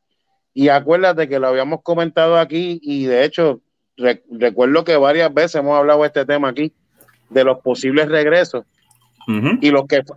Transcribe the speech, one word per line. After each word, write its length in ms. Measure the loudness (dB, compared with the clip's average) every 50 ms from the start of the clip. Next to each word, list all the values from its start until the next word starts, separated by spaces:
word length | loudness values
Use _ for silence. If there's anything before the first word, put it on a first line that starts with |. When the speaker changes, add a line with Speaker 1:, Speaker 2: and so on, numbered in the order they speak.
| _ _ _ _ _ _ _ _ _ _ _
Speaker 1:
Y 160 | 0 2 2
acuérdate 600 | 4 2 2 2 2 2 2 2 0 0 -2 -2
que 120 | -2 -2
lo 80 | 0 0
habíamos 340 | 0 0 -2 -4 -6 -6 -4
comentado 540 | -4 -2 -2 -2 -2 0 0 2 2 2 2
aquí 400 | 2 0 -2 -6 -6 -6 -8 -8 -8
y 240 | -6 -6 -4 -2
de 180 | 0 0 2 0
hecho 360 | 0 0 0 0 -2 -2 -4 _ _ _ _ _ _ _
re-, 260 | -4 -2 -2 -2 -2 _ _
recuerdo 540 | -6 -2 -2 -2 0 0 0 2 2 0 0
que 120 | 0 0
varias 360 | 2 2 2 2 2 0 0 0
veces 240 | 0 -2 0 -2
hemos 200 | -4 -2 0 0
hablado 260 | 2 2 2 2 2 2
de 60 | 0
este 180 | 0 -4 -2
tema 220 | -2 -2 -2 -2 -4
aquí, 240 | -4 -4 -6 -6 -8 _ _ _ _ _ _ _ _ _ _ _
de 120 | 0 2 2
los 160 | 2 0 0
posibles 480 | -2 -4 -4 -2 -4 -2 0 0 0 2
regresos 560 | 0 0 2 2 2 2 0 0 -4 -10 -12 _ _ _ _ _ _ _ _ _ _ _ -8
Speaker 2:
Ujú. 320 | -6 -4 -2 0 -2 0 0
Speaker 1:
y 100 | 2 2
los 160 | 2 2 0 0
que, 140 | -2 -2 -2 -4 -8